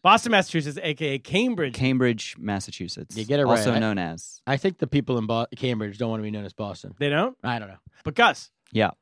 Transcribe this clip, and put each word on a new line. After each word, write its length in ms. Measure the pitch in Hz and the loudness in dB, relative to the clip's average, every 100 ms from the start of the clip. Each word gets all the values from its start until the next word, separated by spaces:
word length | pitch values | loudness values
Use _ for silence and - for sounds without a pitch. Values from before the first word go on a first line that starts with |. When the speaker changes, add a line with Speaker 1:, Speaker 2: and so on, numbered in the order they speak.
Speaker 1:
Boston, 300 | 185 220 240 | 8 6 6
Massachusetts, 460 | 208 - 165 147 147 | 2 2 -2 -2 -6
A 120 | 175 | -6
K 200 | 151 151 | -4 -4
A 40 | 135 | -4
Cambridge. 540 | - 190 247 220 147 | -2 0 0 0 -4
Speaker 2:
Cambridge, 600 | 117 131 127 123 113 - - | 0 2 4 2 2 -6 -8
Massachusetts. 800 | 104 98 - - 87 - - - | -4 -4 -6 -12 -10 -10 -10 -10
Speaker 3:
You 80 | |
get 140 | 107 143 | -2 2
it 40 | 131 | 4
right. 60 | 117 | 4
Speaker 2:
Also 140 | 107 | 4
Speaker 3:
I, 60 | 113 | 2
Speaker 2:
known 200 | 110 101 | 0 -2
as. 440 | 85 82 - - - | -4 -8 -16 -12 -4
Speaker 3:
I 100 | 139 | 0
think 200 | 190 175 | 0 -2
the 100 | 151 | -2
people 280 | 143 117 123 | 0 0 -2
in 100 | 110 | 0
Bo-, 200 | 113 117 117 | -2 -2 -4
Cambridge 400 | 131 113 104 101 | -4 -2 -6 -4
don't 140 | 117 | -4
wanna 140 | 110 | -4
be 80 | 107 | -6
known 120 | 104 | -8
as 80 | 98 | -10
Boston. 420 | - 104 90 95 92 | -10 -10 -10 -16 -6
Speaker 1:
They 100 | 143 | 0
don't? 280 | 147 240 262 | 0 0 -4
Speaker 3:
I 140 | 120 117 | -6 -6
don't 80 | 101 | -8
know. 100 | 92 - _ | -18 -20 _
Speaker 1:
But 100 | - 147 | -6 4
Gus. 340 | 233 143 - _ _ | 4 4 -12 _ _
Speaker 2:
Yeah. 180 | 110 98 - | 2 2 0